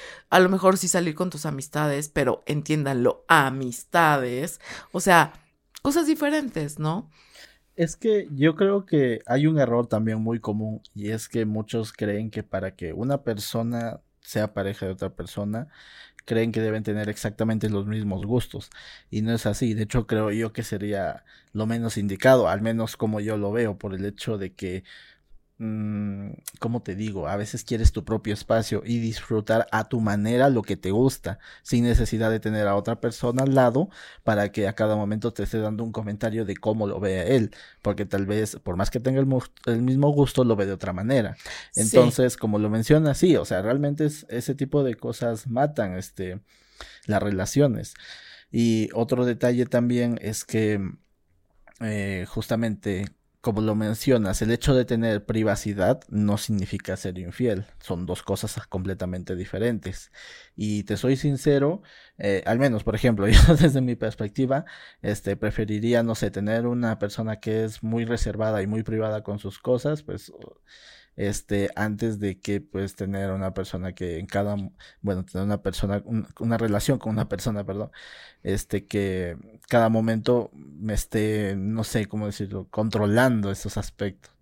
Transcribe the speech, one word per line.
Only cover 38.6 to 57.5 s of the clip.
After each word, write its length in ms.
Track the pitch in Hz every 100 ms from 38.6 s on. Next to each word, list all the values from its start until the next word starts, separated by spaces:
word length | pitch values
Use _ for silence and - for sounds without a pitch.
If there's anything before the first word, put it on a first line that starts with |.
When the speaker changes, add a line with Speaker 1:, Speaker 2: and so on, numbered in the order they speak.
Speaker 2:
por 140 | 101 90
más 140 | 98
que 100 | 123
tenga 200 | 131 135
el 60 | 135
mu-, 160 | 127 - - -
el 160 | 117
mismo 260 | 127 131 147
gusto, 320 | 147 135 -
lo 120 | 123 104
ve 80 |
de 80 | 98
otra 220 | 95 95
manera. 420 | 90 110 135 98 - - - -
Speaker 1:
Sí. 100 | -
Speaker 2:
Entonces, 560 | 110 127 123 123 127 -
como 200 | 110 104
lo 120 | 104
mencionas, 480 | 110 113 151 151 135
sí, 180 | 180 127
o 80 |
sea, 160 | - 95
realmente 460 | 107 139 143 147 151
es, 180 | 147 -
ese 240 | 117 131
tipo 280 | 135 135 147
de 120 | 135
cosas 520 | 110 120 110 120 113 131
matan, 480 | 117 147 147 98 92
este, 420 | - - 92 98 _ _ _ _ - - -
las 160 | 101
relaciones. 720 | 101 95 92 139 143 107 107 - - - - - -
Y 360 | 113 117 110 110
otro 320 | 113 117 123 123
detalle 400 | 117 123 123 120
también 520 | 120 120 120 120 117
es 220 | 107 107 -
que, 340 | 110 107 104 95 - _ _ _ _ _ _ _ -
eh, 460 | 110 104 98 92 98
justamente, 800 | 113 - 113 113 101 104 95 101 _ _ _
como 220 | 120 104
lo 120 | 110
mencionas, 680 | 107 107 110 - 120 98 -
el 80 | 110
hecho 240 | 117 -
de 100 | 131
tener 400 | 120 117 113 104
privacidad 800 | - 110 107 101 104 101 92 135 -
no 260 | 104 104 104
significa 580 | - 101 95 101 - 92
ser 200 | 98 92
infiel. 460 | 90 - 123